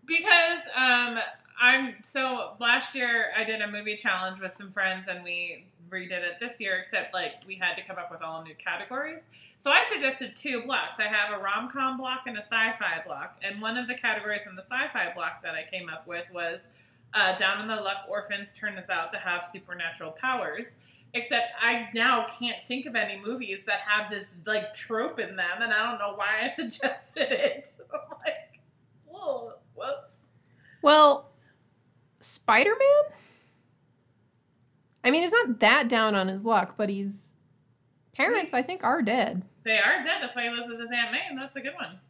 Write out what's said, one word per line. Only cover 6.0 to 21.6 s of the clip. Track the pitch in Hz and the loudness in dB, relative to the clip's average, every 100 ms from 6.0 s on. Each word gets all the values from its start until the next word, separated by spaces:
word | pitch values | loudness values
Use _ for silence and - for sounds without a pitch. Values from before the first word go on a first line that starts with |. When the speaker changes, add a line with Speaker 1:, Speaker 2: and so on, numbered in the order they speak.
| 180 180 | -6 -4
Speaker 1:
it | 175 175 | -4 -6
this | 240 - | -8 -6
year, | 202 185 | -2 -2
except, | 185 202 175 | -2 -4 -2
like, | 185 160 - 190 | -4 -4 -8 -16
we | 190 | -4
had | 180 | -2
to | 185 | -2
come | 190 175 | -8 -10
up | 175 | -10
with | 165 | -10
all | 160 160 | -10 -10
new | 160 | -12
categories. | 156 - 175 196 254 302 320 - - - _ | -10 -6 -6 -6 -6 -6 -8 -14 -16 -20 _
So | 277 | 4
I | 330 440 | 4 4
suggested | 392 269 262 240 | 0 -2 -2 -8
two | - 294 247 | -8 -6 -6
blocks. | 233 247 - - | -2 -2 -2 -4
I | 214 | 0
have | 214 208 202 | 0 0 -2
a | |
rom-com | 196 208 247 269 262 254 | -2 -2 -4 -2 -2 -2
block | 262 254 254 | -6 -6 -8
and | 220 | -10
a | |
sci-fi | 208 226 226 220 196 165 160 | -2 0 0 0 -4 -4 -8
block, | 143 156 - | -10 -10 -8
and | 196 202 | -8 -6
one | 220 240 | -4 -4
of | 240 | -4
the | |
categories | 247 233 214 208 208 208 | -4 -2 -2 -2 -6 -8
in | 185 | -14
the | |
sci-fi | 185 247 285 233 175 | -8 -4 -4 -2 -4
block | - 165 - | -4 -6 -6
that | 175 | -8
I | 160 156 | -8 -8
came | 185 175 | -10 -8
up | 160 165 | -12 -10
with | 175 175 | -10 -10
was, | 180 165 175 - _ _ _ _ | -6 -6 -6 -12 _ _ _ _
uh, | 214 190 185 | 2 2 4
Down | 196 202 | 2 0
in | 214 | -2
the | 220 | -4
Luck | 196 - - | -2 -4 -4
orphans | 202 202 202 202 | -6 -4 -6 -6
turn | - 214 190 | -8 -8 -8
us | 180 | -4
out | 175 165 | -4 -2
to | - | -6
have | 185 175 170 | -4 -4 -6
supernatural | 185 - 175 165 160 156 | -12 -14 -8 -8 -6 -12
powers. | - 262 247 160 185 240 - _ _ _ | -4 -2 0 -2 -6 -10 -14 _ _ _
Except | 240 226 240 233 - | -6 0 0 0 0